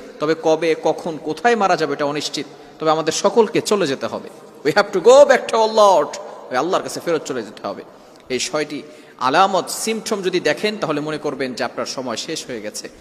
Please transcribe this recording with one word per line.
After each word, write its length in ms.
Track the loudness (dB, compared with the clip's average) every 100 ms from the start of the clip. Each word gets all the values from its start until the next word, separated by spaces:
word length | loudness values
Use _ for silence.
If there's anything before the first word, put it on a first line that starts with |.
| -18 -6
তবে 140 | -2 0
কবে, 320 | 2 2 2 2
কখন, 340 | 0 -2 -4 -6
কোথায় 320 | -6 0 2 4
মারা 200 | 4 2
যাবে 160 | 0
এটা 120 | -2
অনিশ্চিত। 420 | -2 -4 -6 -8 -10 -14 -20 -4
তবে 120 | 0
আমাদের 220 | 2 0
সকলকে 480 | 0 2 4 2 2
চলে 260 | 0 0 0
যেতে 200 | -2 -6
হবে। 220 | -8 -12 -18 -20 -6
We 80 | 0
have 140 | 2 2
to 40 | 4
go 180 | 8 10
back 240 | 8 6 2
to 60 |
our 180 | 0 2
Lord। 480 | 6 6 6 2 -4 -14 -16 -6
ওই 60 | -4
আল্লাহর 260 | 0 -2
কাছে 180 | -2 -6
ফেরত 220 | -2 -2
চলে 180 | -2 -8
যেতে 240 | -8 -10 -10
হবে। 160 | -10 -14 -20 -20 -20 -6
এই 100 | -6
ছয়টি 440 | -4 -4 -6 -8 -14 -20 -20 -4
আলামত, 460 | 2 4 4 2 -4
সিমটম 540 | -6 -4 -4 -4 -4
যদি 180 | -2 0
দেখেন, 360 | 0 0 -2 -4
তাহলে 240 | -4 -4
মনে 180 | -4 -6
করবেন 360 | -6 -6 -6
যে 100 | -6
আপনার 220 | -6 -6 -8
সময় 300 | -8 -8 -8
শেষ 300 | -8 -10 -10
হয়ে 140 | -10
গেছে। 280 | -10 -12 -14 -18